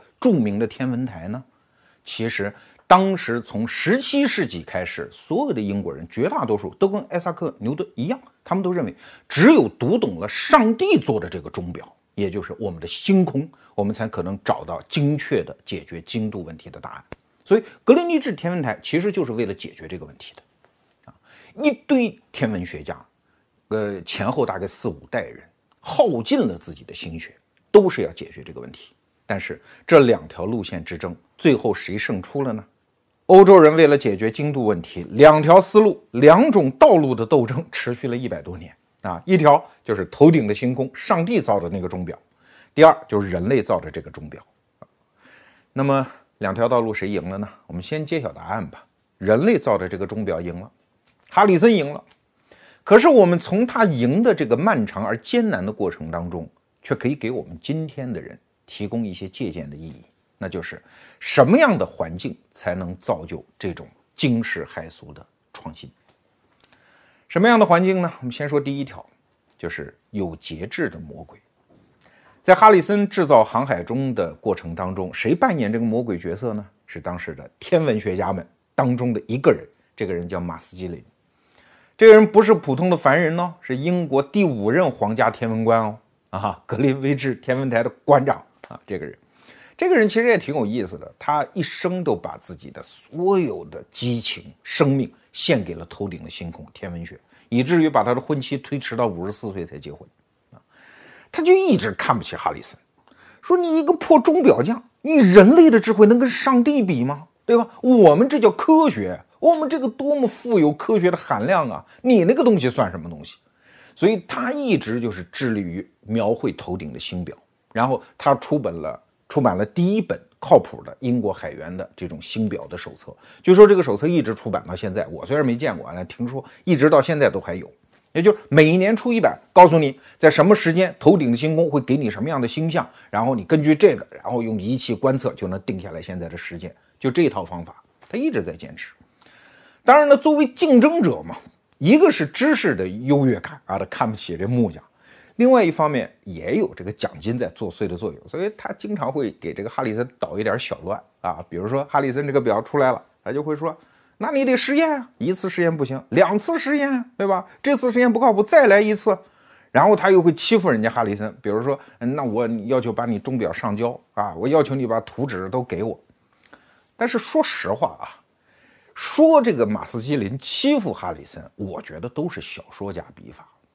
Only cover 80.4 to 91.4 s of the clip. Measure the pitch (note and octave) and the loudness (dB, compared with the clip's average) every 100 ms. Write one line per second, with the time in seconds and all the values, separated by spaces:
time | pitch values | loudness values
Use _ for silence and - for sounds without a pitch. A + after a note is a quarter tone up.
80.4 | F2 D#2 - F2+ F#2 D#2+ - _ _ _ | -8 -12 -16 -14 -14 -14 -18 _ _ _
81.4 | _ _ _ _ _ - A3 A3 G#3+ G#3+ | _ _ _ _ _ 6 10 10 8 4
82.4 | G#3 G3+ - C3 F3+ E3+ C#3 D3 E3+ E3+ | 4 4 0 -4 0 0 2 2 0 -4
83.4 | F3 E3 - C3 D3+ F3+ D#3+ C3+ C#3 G#3 | -6 -10 -10 -6 -4 -4 -2 -2 -2 0
84.4 | F#3 A#2+ G2+ C#3 F3 - G#2 A2+ A#2 A2+ | 0 0 -2 0 0 -2 -4 0 -2 -2
85.4 | A2+ A2+ A2+ A2+ A2 A2 _ _ _ G2 | -6 -4 0 0 0 -8 _ _ _ -8
86.4 | G#2 F#2+ - G#2 C3+ C3+ C3+ C#3 C3+ A#2 | -8 -8 -10 -2 -2 -2 -2 -4 -4 -8
87.4 | - B2+ C3+ A#2 A#2 - - C#3+ C3+ - | -6 -4 -2 -2 -2 -4 4 4 4 -4
88.4 | - _ - - - F#2+ D#2 - _ _ | -8 _ -20 -20 -12 -12 -12 -16 _ _
89.4 | _ - - - F4+ E4+ G#3+ A3+ A#3+ G#3+ | _ -20 -18 -4 0 2 2 2 2 0
90.4 | - D3+ G#2+ A#2 F#2+ E2+ - - - D3 | 0 -6 -4 -4 -8 -10 -18 -14 -4 -4